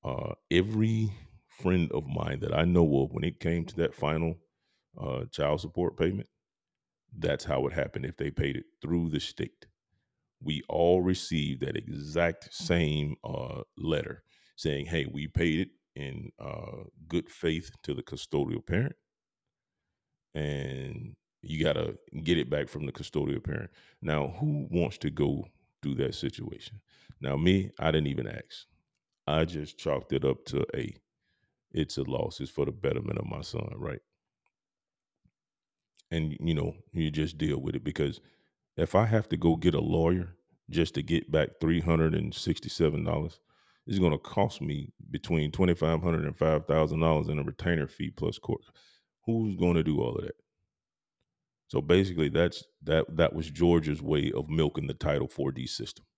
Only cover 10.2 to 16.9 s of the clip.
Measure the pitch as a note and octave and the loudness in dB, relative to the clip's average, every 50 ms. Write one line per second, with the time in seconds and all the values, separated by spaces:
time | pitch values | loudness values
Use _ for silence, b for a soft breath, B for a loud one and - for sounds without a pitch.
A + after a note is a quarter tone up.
10.2 | _ _ _ _ - D2 D#2 C#2+ - - - E2 E2+ E2+ F2+ F#2 F2+ F#2 F#2 - | _ _ _ _ -6 -6 -6 -6 -6 -4 0 4 6 6 6 6 6 4 2 2
11.2 | - - E2+ D#2 D2 D2 C#2 B1+ - C#2 - - - - - C#2+ C#2+ D2+ D2+ E2 | 0 -2 0 0 0 0 -2 -2 -4 -4 -4 -6 -6 -6 -10 -8 -8 -4 0 2
12.2 | E2+ E2+ E2 - - - - - F#2 E2 F2 E2+ E2 D2+ D2+ D2+ D2 D2 D2 - | 2 2 0 -4 -12 -16 -14 -12 -2 0 2 4 4 2 2 0 0 -2 -4 -6
13.2 | - - - - - B1 - - - _ _ - D#2 D#2+ D#2+ C#2+ - - - - | -8 -8 -6 -6 -6 -8 -8 -10 -12 _ _ -6 -2 0 0 0 -2 -4 -10 -14
14.2 | _ b b b b b b - - D#2+ C#2+ C#2 C#2+ D#2+ E2 E2 C#2 - D#2 D2 | _ b b b b b b -4 -2 -2 -2 -2 -4 -2 -2 -2 -2 -2 -4 -8
15.2 | D2 D#2 - E2+ E2+ E2+ D#2 D#2+ F#2+ - _ _ _ _ _ - C#2+ C2+ C2+ D#2+ | -8 -4 -2 0 2 2 2 2 0 -2 _ _ _ _ _ -12 -10 -10 -10 -10
16.2 | D#2+ - _ _ - C#2+ C#2+ D2+ D#2 - - - - - | -12 -14 _ _ -12 -12 -10 -10 -12 -12 -14 -14 -16 -18